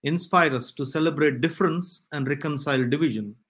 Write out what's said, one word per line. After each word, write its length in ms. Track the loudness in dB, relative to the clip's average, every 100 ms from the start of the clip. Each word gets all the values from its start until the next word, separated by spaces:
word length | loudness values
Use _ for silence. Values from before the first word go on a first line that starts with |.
inspire 520 | -2 -2 2 4 4
us 160 | 2 -4
to 120 | -6
celebrate 560 | -4 0 0 2 2 2
difference 640 | -2 2 0 0 -4 -10 _
and 160 | -4 -2
reconcile 560 | -2 -4 -4 0 0
division 500 | 2 2 0 0 -8 -12